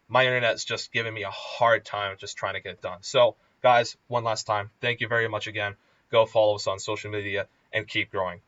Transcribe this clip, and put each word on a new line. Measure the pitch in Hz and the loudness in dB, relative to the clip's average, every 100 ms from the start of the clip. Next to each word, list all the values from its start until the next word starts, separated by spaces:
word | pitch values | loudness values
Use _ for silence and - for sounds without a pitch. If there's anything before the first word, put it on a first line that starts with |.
| _ | _
My | 120 131 | 2 2
internet's | 127 120 113 - | 2 0 0 -4
just | 110 - | -6 -4
giving | 120 113 | -4 -4
me | 107 | -6
a | 98 | -8
hard | 98 - - 117 110 | -10 -12 2 4 4
time | - 104 101 95 | 2 -6 -6 -6
just | 101 - | -12 -8
trying | 101 95 | -6 -6
to | |
get | 95 | -10
it | 92 | -10
done. | 92 90 | -10 -10
So, | - 131 120 - _ _ | -2 4 4 2 _ _
guys, | 127 120 117 - _ | 4 4 4 -6 _
one | 120 113 | -4 -2
last | 110 | -4
time, | - 104 104 - | -2 -4 -4 -6
thank | 120 120 | -4 -4
you | 117 | -2
very | 117 113 | 0 0
much | 107 110 | -2 -6
again. | 104 101 101 _ _ _ | -6 -6 -8 _ _ _
Go | 117 110 | 4 4
follow | 113 107 101 | 4 4 2
us | - | -2
on | 98 | -4
social | - 104 104 | -6 -6 -6
media | 104 101 98 95 _ _ | -8 -4 -4 -6 _ _
and | 110 104 | -8 -4
keep | 110 98 | -4 -4
growing. | 101 90 87 | -4 -4 -6